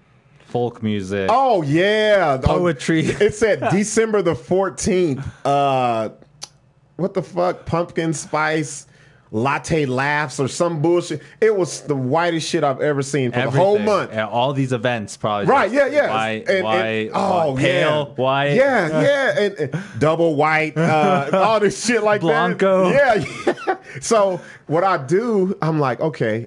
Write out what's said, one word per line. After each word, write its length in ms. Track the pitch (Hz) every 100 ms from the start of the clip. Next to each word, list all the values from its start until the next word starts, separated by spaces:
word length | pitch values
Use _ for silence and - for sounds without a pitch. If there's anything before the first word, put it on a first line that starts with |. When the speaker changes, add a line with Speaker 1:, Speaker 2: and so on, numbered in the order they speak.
| _ _ _ _
Speaker 1:
Folk 420 | - 120 120 120
music. 440 | 110 104 92 101 95
Speaker 2:
Oh, 300 | 240 269 202
yeah. 760 | 143 156 196 214 214 202 160 131
Speaker 1:
Poetry. 640 | 123 156 175 147 - 160 170
Speaker 2:
It 260 | - 208
said 340 | - - 262 254
Speaker 1:
<laughs> 40 |
Speaker 2:
December 500 | 185 208 226 220 208
the 140 | 170 160
fourteenth. 920 | - 185 190 - - 185 175 135 135 -
Uh, 680 | 131 143 139 131 123 113 107 - - _ - _ _ _ _ -
what 180 | 190 190
the 80 |
fuck? 420 | - 175 175 - -
Pumpkin 480 | 165 170 170 160
spice 720 | 156 - 151 156 160 147 - - _ - _ -
latte 540 | 107 131 151 - 165 143
laughs 540 | 127 139 147 151 -
or 80 | 131
some 340 | - 175 165
bullshit. 400 | 165 175 170 151 - -
It 160 | 214 202
was 240 | 165 -
the 140 | - 139
whitest 520 | 127 156 175 165 -
shit 160 | 170
I've 160 | 147 131
ever 220 | 147 143
seen 300 | 135 143 123
for 80 | 123
the 80 | 127
whole 220 | 135 190 208
Speaker 1:
Everything. 100 | 214
Speaker 2:
month. 260 | 190 123
Speaker 1:
Yeah, 140 | 110 107
all 260 | 113 131
these 180 | 135 131
events 460 | 123 123 117 101 -
probably 300 | 113 104 101
Speaker 2:
Right, 220 | 269 202
Speaker 1:
just 220 | 269 262
Speaker 2:
yeah, 120 | 294 233
yeah. 40 |
Speaker 1:
white, 340 | 110 110 110 113
Speaker 2:
And, 20 |
and, 140 | 190
Speaker 1:
white, 460 | 110 110 110 110 110
Speaker 2:
oh, 380 | 175 196 180 160
Speaker 1:
white, 100 | 131
pale, 520 | 135 135 156 151 139 -
Speaker 2:
yeah. 60 |
Speaker 1:
white. 300 | 131 135 143
Speaker 2:
Yeah, 480 | 202 277 247 165 156
yeah. 380 | 160 277 254 170
And, 140 | 202 202 139
and 100 | 160 - 113
double 360 | 147 160 170 143
white, 420 | 151 156 156 151
uh, 520 | 160 156 151 139 143
Speaker 1:
<laughs> 0 |
Speaker 2:
all 260 | 185 202 214
this 240 | 202 - 214
shit 160 | 233
like 180 | 214 208
Speaker 1:
Blanco. 720 | 165 151 180 180 190 190 185
Speaker 2:
that. 280 | 269 269 214 139
Yeah, 260 | - - - 359
yeah. 80 | 370
<laughs> 180 | - 135
So 380 | - 226 196 175 - - -
what 160 | 151 190
I 120 | 175 131
do, 520 | 180 240 208 185 214
I'm 180 | 156 156
like, 200 | 135 117
"Okay, 440 | 160 - 117 110